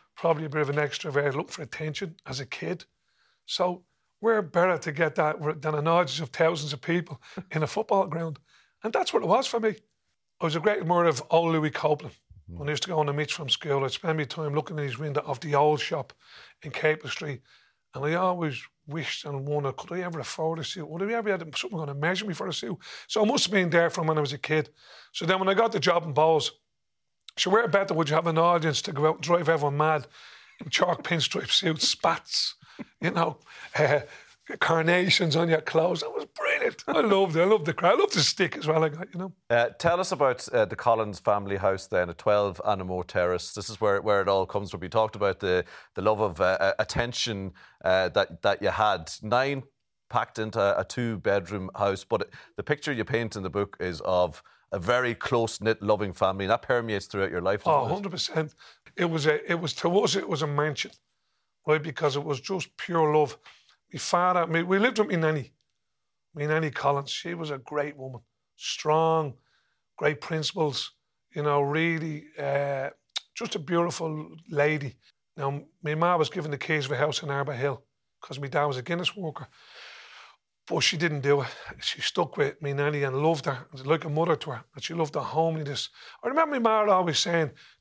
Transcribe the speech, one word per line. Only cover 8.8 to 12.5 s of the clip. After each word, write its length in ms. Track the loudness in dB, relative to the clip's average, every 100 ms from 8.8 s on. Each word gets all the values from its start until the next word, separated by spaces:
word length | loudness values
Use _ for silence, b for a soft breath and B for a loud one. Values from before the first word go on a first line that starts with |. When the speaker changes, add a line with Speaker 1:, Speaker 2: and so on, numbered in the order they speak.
Speaker 1:
And 80 | -4
that's 220 | -2 0
what 100 | 0
it 40 | 4
was 180 | 2 2
for 140 | 0
me. 140 | 0 -4 _ _ _ _ _ _
I 20 |
was 120 | -2 0
a 20 |
great 220 | 2 0
admirer 240 | 2 4 4
of 180 | 2 2
old 240 | 4 4
Louis 160 | 2 0
Copeland. 440 | 0 0 0 -4 -18 _ -20 -16